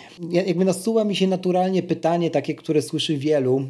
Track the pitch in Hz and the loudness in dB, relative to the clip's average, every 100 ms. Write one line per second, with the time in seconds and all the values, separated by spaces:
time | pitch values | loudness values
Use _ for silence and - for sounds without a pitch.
0 | - - 170 175 196 170 190 185 220 226 | -20 -14 -2 -2 0 0 0 0 0 0
1 | 214 185 190 185 185 180 185 185 - 165 | 0 0 0 0 0 0 2 0 -2 -2
2 | 160 175 165 151 139 147 - 151 135 156 | 0 0 0 0 -2 -8 0 0 0 -4
3 | - 147 147 151 127 135 135 | -2 -2 2 2 2 0 -2